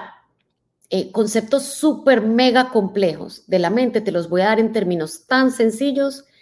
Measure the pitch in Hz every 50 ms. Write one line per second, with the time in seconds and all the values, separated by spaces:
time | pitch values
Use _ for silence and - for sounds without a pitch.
0 | - - - _ _ _ _ _ _ _ _ _ _ _ _ _ _ _ - 190
1 | - - - 226 220 214 208 226 220 220 - 277 269 - - - - 311 285 -
2 | - 269 262 226 208 220 226 233 254 254 226 262 254 254 - 226 196 220 - 202
3 | 196 175 151 151 175 - - - _ - 185 180 175 170 202 240 254 240 - 214
4 | 208 202 165 175 165 160 175 180 185 208 220 220 226 220 220 220 202 180 180 170
5 | 156 160 - - _ _ 262 262 262 254 254 - 226 226 214 220 269 285 262 269
6 | 277 277 269 269 - _ _ _